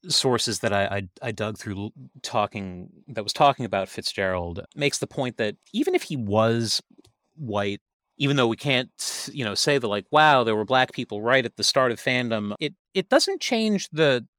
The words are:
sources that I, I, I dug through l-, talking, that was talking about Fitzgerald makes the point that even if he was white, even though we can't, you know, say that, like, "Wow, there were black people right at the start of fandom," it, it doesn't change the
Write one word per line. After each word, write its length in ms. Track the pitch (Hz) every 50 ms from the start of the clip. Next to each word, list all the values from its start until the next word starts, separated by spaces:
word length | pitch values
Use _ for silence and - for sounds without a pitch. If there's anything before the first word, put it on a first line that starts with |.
| _ 185
sources 520 | 160 - - 135 123 117 - 120 110 -
that 120 | - 113 101
I, 120 | 101 98
I, 220 | - 98 101 98 90 _ - -
I 100 | 123 110
dug 260 | - 110 104 107 -
through 180 | - 110 101 95
l-, 140 | 101 110 - - 131 127 _ - _
talking, 680 | - - 113 104 101 _ 107 98 95 90 87 90 - _ _ _ -
that 140 | 127 110 104
was 80 | 101 -
talking 300 | - 151 143 135 - 123
about 220 | 107 107 98 95 -
Fitzgerald 760 | - - - - - - 98 95 95 90 87 85 85 90 - - _
makes 240 | - 147 143 - -
the 80 | -
point 300 | - - - 135 123 117
that 200 | _ 117 104 104 _ _ _ -
even 220 | 214 294 - 359
if 100 | 370 -
he 120 | - 175
was 680 | 135 117 98 101 110 110 117 113 117 117 107 - - - _ _ _ _ _ _ _ _ _ _
white, 440 | 156 156 117 101 101 101 101 101 101 _ _ _ _ _ _ _
even 200 | _ 139 139 147
though 120 | 139 123 117
we 80 | 113
can't, 340 | - - 147 135 123 127 - _ _ - - - - - - -
you 120 | 147 127
know, 100 | 107 101
say 240 | - - - 143 139
that, 100 | 120 110
like, 180 | 101 104 95 _
"Wow, 340 | - 151 156 156 147 131 120
there 120 | 113 110
were 80 | 107 107
black 260 | 98 127 127 127 - -
people 300 | - 123 - 110 104 107
right 220 | 117 127 135 123
at 120 | 117 _
the 80 | - 107
start 260 | - - 139 131 127 117
of 60 | 104
fandom," 540 | - - 127 123 123 120 113 110 104 101 101 -
it, 140 | 160 147 - _ _ _ _
it 140 | 190 185 _
doesn't 320 | - 294 - - 392 330
change 480 | - - 254 226 220 220 208 196 - -
the 360 | - 151 160 147 135 123 113 - _